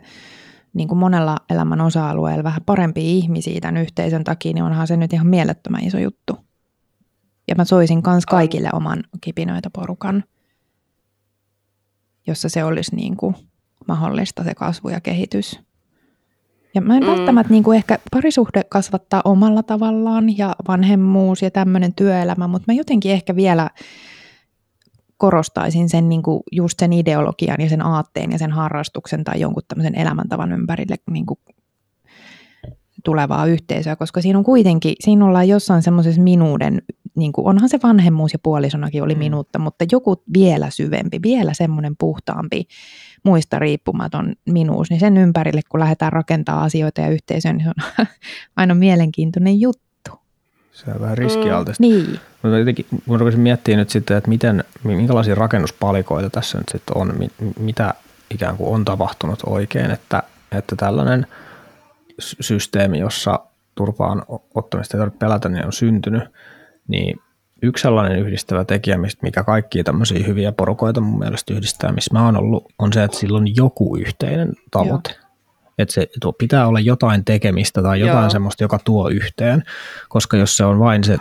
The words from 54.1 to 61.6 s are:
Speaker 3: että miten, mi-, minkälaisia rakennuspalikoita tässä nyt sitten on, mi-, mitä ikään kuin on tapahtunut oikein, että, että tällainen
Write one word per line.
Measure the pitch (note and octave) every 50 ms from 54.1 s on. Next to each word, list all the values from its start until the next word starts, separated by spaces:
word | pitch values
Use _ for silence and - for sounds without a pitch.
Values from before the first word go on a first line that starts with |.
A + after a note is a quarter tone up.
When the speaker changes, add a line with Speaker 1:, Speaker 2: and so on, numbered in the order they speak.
| G2+ G#2
Speaker 3:
että | G#2 -
miten, | A2+ A2+ - A#2+ G#2+ F#2+ - - - - -
mi-, | A2+ G2+
minkälaisia | F2 A#2 A#2+ B2+ A#2 A2 G#2+ G2+
rakennuspalikoita | G2 A2+ A2+ - G#2+ E2 D2+ - - - G2+ G2 G2 F#2 - - D2+ F#2+ G2
tässä | - - A#2+ - - -
nyt | - -
sitten | - - - - - -
on, | F#2+ F#2+ - -
mi-, | F#2 - - - A2 G#2 F2+ -
mitä | A2 A2 A2 - A2+ G2 - - _ _ _ _ _ - G#2+
ikään | G#2 - B2+ - F#2+
kuin | - - A2
on | A2 G#2
tapahtunut | - G2 G2 F#2 - - - - D#2 G2+ G#2+ -
oikein, | - G#2 G2 G#2 G#2+ - B2+ B2 -
että, | - - _ - - G2 - - _ _ _ -
että | - G2+ - - -
tällainen | G2 G#2 G2 G2+ C#3+ C#3 B2+ B2+ B2+ C3+ - - - - - - -